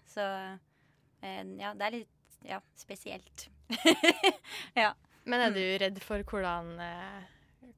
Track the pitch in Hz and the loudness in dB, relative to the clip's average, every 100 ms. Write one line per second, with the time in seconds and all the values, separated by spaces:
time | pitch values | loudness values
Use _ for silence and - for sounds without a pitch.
0 | _ - 196 190 190 190 _ _ _ _ | _ -4 -4 -4 -8 -12 _ _ _ _
1 | _ _ 196 190 190 190 202 208 208 233 | _ _ -10 -10 -10 -8 -8 -2 -2 -2
2 | 220 _ _ - 160 190 - - - 202 | -10 _ _ -20 -12 -12 -12 -20 -16 -14
3 | 208 190 - - - - - 233 330 - | -12 -14 -16 -20 -20 -18 -8 2 4 6
4 | 330 - 370 - - - - - 214 - | 6 6 6 4 -4 -12 -4 2 2 2
5 | _ _ - 247 233 196 185 190 196 190 | _ _ 0 2 4 2 2 2 0 -2
6 | - 208 202 208 180 170 170 170 170 175 | -6 -6 -4 -4 -2 -2 -6 -10 -10 -10
7 | 190 202 185 _ _ _ 254 | -12 -14 -18 _ _ _ -20